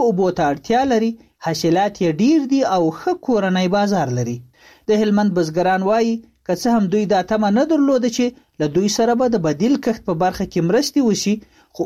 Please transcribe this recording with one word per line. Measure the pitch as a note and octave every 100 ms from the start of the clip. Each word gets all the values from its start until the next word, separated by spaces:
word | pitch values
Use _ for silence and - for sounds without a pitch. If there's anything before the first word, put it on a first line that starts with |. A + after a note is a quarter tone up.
| A#3+
اوبو | F#3 F#3
ته | F3+ D3
اړتیا | D3 - A#3 C4+
لري، | A3+ A3+ A3+ - _ E3
حاصلات | D#3+ E3+ F3 G3+ G3+
یې | F3 D3+
ډیر | A#3+ D#4+ C4
دي | C4+ - F#3
او | D#3+ D#3+
ښه | F4+ F4+ -
کورنی | A3 F#3+ F#3 F3+ G3+
بازار | G3+ G3 C3+ B2
لري. | A#2+ B2 - _ - - -
د | G#3+
هلمند | G#3+ G3+ G#3 F3
بزګران | D#3+ E3 F3+ F#3 F#3+
وایي، | A3+ A#3 A3+ - _ -
که | F3+
څه | A#3+
هم | A#3 G3 G#3
دوی | G3
دا | G3 F3+
تمه | A3 G#3 G#3+
نه | D4+
درلوده | D#4 C#4 C4 A#3+
چې | A#3 B3 B3 _ -
له | D3+ D#3
دوی | G3+ G3+
سره | A#3 A#3+
به | B3+
د | A3+ D#3+
بدیل | D3 A3+ C#4 C4
کښت | A3+ -
په | E3 F#3
برخه | - F#3+
کې | F3+ E3+
مرستې | A3+ D4 D4 A#3+
وشي، | F#3+ G3 G#3+ - _ _
خو | -